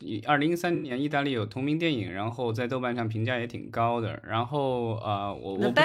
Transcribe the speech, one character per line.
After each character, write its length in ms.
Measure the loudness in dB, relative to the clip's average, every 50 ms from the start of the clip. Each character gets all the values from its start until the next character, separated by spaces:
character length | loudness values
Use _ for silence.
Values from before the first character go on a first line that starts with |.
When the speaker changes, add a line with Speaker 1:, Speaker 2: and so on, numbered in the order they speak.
Speaker 1:
以， 200 | -8 -6 -6 -4 2
二 100 | 2 4
零 160 | 4 4 2
一 20 | 2
三 280 | 2 0 0 0 -2
年 180 | -2 -4 -2 -2
意 80 | -2 0
大 140 | 0 0
利 80 | 0 2
有 160 | 0 0 -2
同 180 | -2 -2 -2 0
名 140 | 0 0 2
电 120 | 2 2
影， 220 | 2 0 -2 -4
然 180 | -4 -4 -4 -4
后 220 | -2 -2 -2 -2
在 140 | 0 0 -2
豆 120 | -2 -2 -2
瓣 160 | -2 -2 -2
上 140 | 0 -2 -2
评 160 | 0 0 0
价 140 | 0 0 -2
也 80 | -2
挺 240 | -4 -6 -10 -10 -6
高 320 | 0 0 2 2 2 2
的。 180 | 0 -2 -4 -6
然 240 | -6 -2 -2 0 0 0
后， 480 | 0 0 0 0 0 0 0 -2 -2
呃， 380 | -2 -2 -2 -2 0 -2 -4 -6
我， 220 | -6 -6 -4 0
Speaker 2:
The 100 | 2 2 4
Speaker 1:
我 40 |
不 80 | 6 6 6